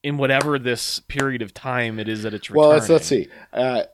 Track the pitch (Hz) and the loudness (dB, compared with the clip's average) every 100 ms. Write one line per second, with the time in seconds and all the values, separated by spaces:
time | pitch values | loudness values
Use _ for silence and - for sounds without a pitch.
0 | 143 143 135 135 147 139 123 117 - - | -6 -2 0 2 0 -2 -2 -4 -4 -8
1 | - 143 139 123 104 - 135 123 117 110 | -8 -4 -2 -4 -8 -10 -6 -4 -4 -4
2 | 107 110 107 104 - 151 151 151 151 165 | -6 -6 -6 -8 -2 4 6 6 4 2
3 | - 131 - - - - 127 123 - | 4 0 -2 -12 -10 -4 -2 -2 -6